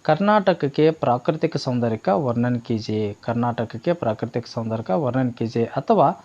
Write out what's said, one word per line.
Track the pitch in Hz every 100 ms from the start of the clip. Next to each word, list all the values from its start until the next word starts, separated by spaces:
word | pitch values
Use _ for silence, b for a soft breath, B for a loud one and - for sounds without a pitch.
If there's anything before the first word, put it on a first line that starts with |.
"ಕರ್ನಾಟಕಕ್ಕೆ | - 151 202 214 196 175 143 147 156
ಪ್ರಾಕೃತಿಕ | 160 135 123 - 156 160 147
ಸೌಂದರ್ಯಕ | - 123 117 110 -
ವರ್ಣನ್ | 196 135 117 120 123
ಕೀಜಿಯೆ", | - 113 110 107 107 104
ಕರ್ನಾಟಕಕ್ಕೆ | - 120 120 113 113 - -
ಪ್ರಾಕೃತಿಕ | 170 113 107 117 120 -
ಸೌಂದರ್ಯಕ | - 113 113 113
ವರ್ಣನ್ | 185 131 127 127
ಕೀಜಿಯೆ | 120 113 117 117
ಅಥವಾ | - - 214 147 190